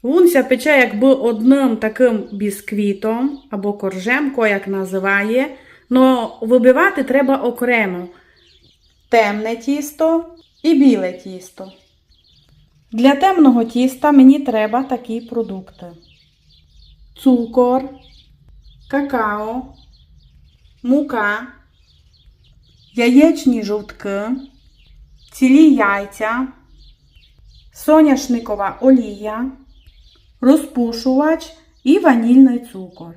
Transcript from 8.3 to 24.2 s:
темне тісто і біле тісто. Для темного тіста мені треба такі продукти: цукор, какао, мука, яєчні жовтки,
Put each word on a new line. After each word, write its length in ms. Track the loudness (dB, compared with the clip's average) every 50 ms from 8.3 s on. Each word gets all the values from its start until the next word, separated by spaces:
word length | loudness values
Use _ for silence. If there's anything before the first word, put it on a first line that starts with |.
| _ _ _ _ _ _ _ _ _ _ _ _ _ _ _ _
темне 480 | 2 2 2 2 -2 -6 -6 -8 -8
тісто 680 | -8 -4 -4 -4 -4 -6 -10 -6 -2 0 0 0 -2 -4 -6 -18 _ _ _ _ _
і 120 | 0 0 2
біле 380 | 4 4 4 4 2 -2 -6
тісто. 600 | -8 -12 -16 -16 -16 -16 -18 -20 _ -20 -20 -20 _ _ _ _ _ _ _ _ _ _ _ _ _ _ _ _ _ _ _ _ _ _ _ _
Для 220 | -6 2 2 2 2
темного 500 | 4 0 0 2 4 4 4 4 2 0
тіста 480 | -2 -2 -2 -2 -2 -2 -2 -2 2
мені 280 | 6 8 8 8 6 4
треба 420 | 0 -4 -2 -2 -2 -2 -2 -4
такі 380 | -4 -4 -8 -10 -8 -10 -10 -10
продукти: 680 | -10 -8 -8 -8 -8 -8 -10 -16 -16 -20 _ _ -20 -20 -20 -20 _ _ _ _ _ _ _ _ _ _ _ _ _ _ _ -20 -20 _ -20 _ -20 _ _ -2
цукор, 600 | 0 0 2 2 -2 -2 0 0 0 2 0 -2 -4 -8 -18 -20 _ _ _ -20 _ _ _ _ _ _ -20 -20 _ -20 _ _ _ -8
какао, 720 | -6 -6 -6 -4 -6 -6 -4 -4 -6 -8 -8 -10 -10 -12 -12 -14 -20 _ _ _ _ _ _ _ _ _ _ _ _ _ _ _ _ _ _ _ _ _
мука, 640 | -4 -2 -2 -2 -2 -4 -6 -4 -4 -4 -6 -6 -10 -16 -20 _ _ _ _ _ _ _ _ _ _ _ _ _ _ _ _ _ _ _ _ _ _ _ _ _ _ _ _
яєчні 680 | -2 0 4 6 6 6 4 2 0 0 -2 -2 -2
жовтки, 600 | -4 -4 -6 -6 -8 -12 -20 -14 -10 -8 -6 -6